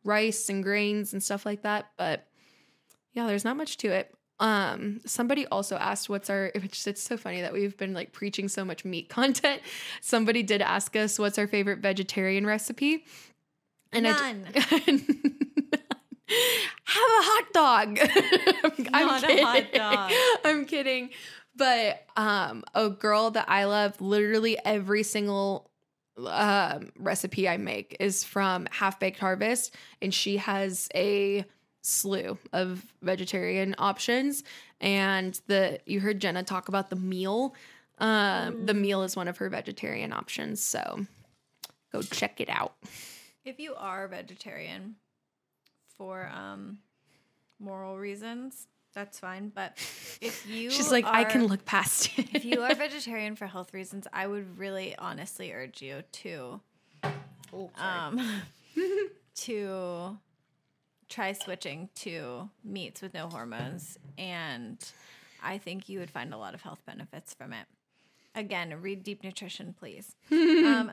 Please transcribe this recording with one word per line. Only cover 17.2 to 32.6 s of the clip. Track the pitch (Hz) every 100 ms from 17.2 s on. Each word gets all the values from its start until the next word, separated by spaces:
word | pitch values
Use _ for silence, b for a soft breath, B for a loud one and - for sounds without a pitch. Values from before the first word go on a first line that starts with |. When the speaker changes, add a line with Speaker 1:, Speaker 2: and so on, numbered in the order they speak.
Speaker 1:
hot | 381 427 -
dog. | 339 294 226 214 208
<laughs> | 302 - - 370 - 359 311 302 240
I'm | 262 320
Speaker 2:
Not | 262
a | 285 285
hot | 269 254
Speaker 1:
kidding. | -
Speaker 2:
dog. | 247 214 - 190 480 508
Speaker 1:
<laughs> | 453
I'm | 302 302
kidding. | 285 302 269 254 247 B B B B -
But, | 269 240 214 - - -
um, | 214 202 156 113 -
a | - 220
girl | 196 214 208 226
that | 220 -
I | 196
love, | 202 208 208 202
literally | 190 208 208 220 226 220
every | - 214 190 208
single, | 208 214 202 196 196 196 _ _ _ _ _ -
um, | 117 82 208 202 180 147 - -
recipe | 190 190 - - 185
I | 170
make | 202 208 - -
is | 202 190
from | - 196 190 180 -
Half | - 196 190
Baked | 190 185
Harvest, | 190 185 214 240 - B B B
and | 196
she | 190 202 202
has | 202 196 196 185 -
a | - 202 202 196 202 196 b b _
slew | - - 196 196 - 190 -
of | 180